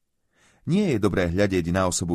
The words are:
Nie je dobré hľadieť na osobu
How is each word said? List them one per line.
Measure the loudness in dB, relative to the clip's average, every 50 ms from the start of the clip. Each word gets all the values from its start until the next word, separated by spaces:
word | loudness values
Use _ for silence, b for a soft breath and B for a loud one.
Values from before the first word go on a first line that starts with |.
| _ _ _ _ b b b b b b b b b b
Nie | 0 0 0 0 0
je | 0
dobré | 0 0 0 0 0 0
hľadieť | 0 0 0 2 2 0 0 0 0
na | 0 0 0
osobu | -2 -2 -4 -4 -2